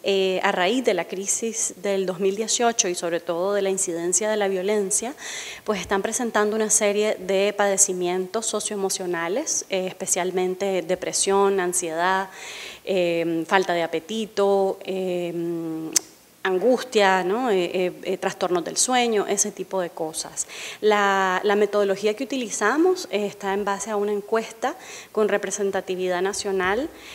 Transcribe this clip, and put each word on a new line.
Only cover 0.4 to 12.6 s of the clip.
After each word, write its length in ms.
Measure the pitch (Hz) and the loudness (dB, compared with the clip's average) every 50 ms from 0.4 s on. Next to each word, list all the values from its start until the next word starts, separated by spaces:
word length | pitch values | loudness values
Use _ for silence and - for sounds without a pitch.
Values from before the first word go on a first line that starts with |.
| - | 0
a 80 | 196 | 0
raíz 320 | 196 185 180 185 240 262 240 | 2 2 2 2 2 2 2
de 100 | 233 196 | 2 2
la 120 | 175 170 | 0 -2
crisis 720 | - - 180 196 202 - - 226 226 220 - - - - 185 | -4 -6 -6 -4 -4 -2 -2 -2 -4 -4 -4 -4 -4 -6 -4
del 240 | 180 202 196 190 190 | -2 0 0 0 0
dos 140 | 180 180 170 | -2 -2 0
mil 160 | 202 190 196 | 0 0 0
dieciocho 540 | 202 226 220 - - 240 233 233 - - 185 | 0 0 0 2 2 2 2 2 2 -2 -2
y 40 | 180 | -2
sobre 280 | - - 170 165 165 | -2 -2 -2 -2 -2
todo 320 | - - 170 165 180 196 202 | -2 -2 -2 0 0 0 0
de 80 | 202 | 2
la 80 | 196 190 | 0 0
incidencia 600 | 190 190 - 185 165 170 170 175 180 - 214 214 | 0 -2 -2 -2 -4 -2 -2 0 0 0 0 0
de 60 | 214 | 0
la 140 | 214 202 196 | 2 0 0
violencia, 680 | 196 185 185 208 214 208 196 190 - - 220 240 302 - - - - - - - - - - | 0 0 0 0 0 0 0 0 -2 -2 -4 -6 -8 -10 -12 -10 -10 -10 -10 -12 -14 -6 -4
pues 160 | - 214 185 | -4 -4 -2
están 220 | 180 - 202 196 | -2 0 0 0
presentando 560 | 196 220 220 - 247 226 - 214 208 208 208 | 0 0 -2 -2 -2 0 2 2 2 2 2
una 120 | 220 220 208 | 0 2 2
serie 460 | 208 - 214 202 202 208 208 214 - - 185 | 2 2 4 2 2 2 2 0 0 -2 -2
de 280 | 180 196 190 196 208 202 | 0 2 2 2 2 2
padecimientos 920 | - 202 202 196 190 - - 185 180 180 175 180 185 185 185 - 226 220 | 2 2 4 4 4 2 2 2 0 0 0 0 -2 -2 -2 -4 -4 -2
socioemocionales, 1160 | - - 208 202 - 214 202 190 190 - - 190 175 175 170 170 170 196 262 311 - - - - - | -2 -2 -2 -2 -4 -2 -2 -2 -2 -2 -2 -4 -2 -2 -2 -2 -2 -2 -2 -2 -2 -4 -4 -4 -2
eh, 180 | 196 185 185 | -2 -2 -2
especialmente 960 | 185 - - 190 - - 180 175 185 175 180 185 185 185 185 202 196 190 180 | -2 -6 -6 -4 -2 0 0 0 0 0 0 0 0 0 -2 -2 0 0 0
depresión, 800 | 165 165 185 180 - 160 165 - - 190 196 196 202 196 202 190 | 0 -2 -2 -2 -2 -2 -2 0 2 4 4 4 4 4 4 2
ansiedad, 680 | 180 180 175 - 180 165 156 165 175 185 190 190 196 196 - - - - - - | 0 0 0 -2 -2 -2 0 0 2 2 2 0 -2 -4 -10 -14 -14 -14 -14 -12